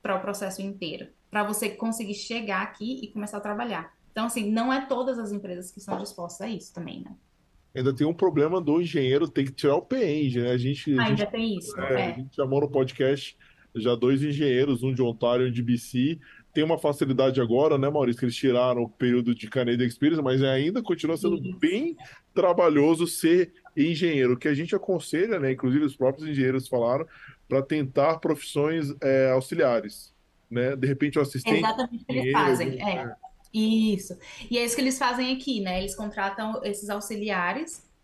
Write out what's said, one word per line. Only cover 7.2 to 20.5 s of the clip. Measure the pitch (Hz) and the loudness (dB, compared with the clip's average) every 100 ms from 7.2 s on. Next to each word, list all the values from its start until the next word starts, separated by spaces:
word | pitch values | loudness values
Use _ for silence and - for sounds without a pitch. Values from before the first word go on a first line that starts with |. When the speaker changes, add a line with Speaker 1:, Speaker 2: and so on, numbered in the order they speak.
| _ _ _ _ _ | _ _ _ _ _
Speaker 2:
Ainda | 135 131 | -2 -2
tem | 135 147 | 2 0
um | |
problema | 170 190 151 151 180 | 2 2 4 2 2
do | 151 156 | 2 2
engenheiro | 170 151 131 139 160 | 2 0 2 2 2
ter | 143 | 0
que | 135 | -2
tirar | 131 143 151 | 0 2 2
o | |
P | - 262 | 0 0
Eng, | 196 151 143 123 | 0 2 0 0
né? | 120 | 0
A | 123 | 0
gente, | 127 139 - 135 | 0 -4 0 2
a | |
Speaker 1:
Ainda | 117 139 | 2 2
Speaker 2:
gente, | 202 | 0
Speaker 1:
tem | 226 226 190 | -2 -4 -4
isso, | 165 - | -8 -8
Speaker 2:
é, | 135 | -2
Speaker 1:
é. | 131 120 | 0 -2
Speaker 2:
a | |
gente | 120 135 - | -6 -10 -4
chamou | 135 135 | 0 0
no | 143 | 2
podcast | 139 127 - 131 139 - - _ _ _ | 0 0 2 2 2 -4 -18 _ _ _
já | 117 113 117 | -4 0 2
dois | 123 135 | 4 2
engenheiros, | 147 143 143 127 143 123 | 0 0 2 2 2 2
um | 131 | 0
de | 127 | 0
Ontário | 123 113 120 123 127 | 0 2 2 2 2
e | |
um | |
de | 120 | 0
B | 117 120 | 0 -2
C. | - 127 135 160 - - _ | 0 0 0 -2 -10 -20 _
Tem | - | 0
uma | 156 160 | 2 2
facilidade | 156 143 143 131 135 131 | 0 0 0 4 4 4
agora, | 117 120 151 143 | 2 4 4 4
né, | 135 | 2
Maurício, | 151 127 117 | 2 0 0
que | 123 | -2
eles | 113 | 0
tiraram | 135 123 127 120 | 2 4 4 2
o | 117 | -2
período | _ 127 123 117 | _ 2 2 2
de | 120 107 | -2 -2
Canadian | 131 120 120 123 | -2 0 2 0
Experience, | - 143 160 | 2 2 2
mas | 131 131 | 2 2
ainda | 135 | 2